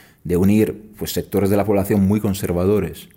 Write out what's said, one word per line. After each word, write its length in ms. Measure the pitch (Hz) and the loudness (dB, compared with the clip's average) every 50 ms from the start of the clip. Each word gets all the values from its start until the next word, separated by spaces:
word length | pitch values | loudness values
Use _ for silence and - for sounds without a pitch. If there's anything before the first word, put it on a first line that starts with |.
| - - _ _ _ | -20 -20 _ _ _
de 140 | 80 87 | -2 0
unir, 560 | 87 95 95 104 107 107 - - - - - - - | 2 2 4 4 4 2 2 -2 -8 -14 -20 -14 -12
pues, 140 | 85 - - | -10 -6 -6
sectores 360 | 90 80 - - 98 98 95 | -6 -6 -2 -2 0 0 2
de 80 | 101 | 2
la 80 | 101 98 | 0 2
población 420 | 107 104 98 95 101 110 104 95 | 2 0 0 0 0 0 2 2
muy 140 | 95 104 107 | 2 2 0
conservadores 880 | 101 107 95 - - 87 87 87 90 95 107 104 90 80 76 - - - _ | 0 -2 -4 -4 -4 -4 -2 0 0 2 0 0 -2 -4 -8 -12 -18 -20 _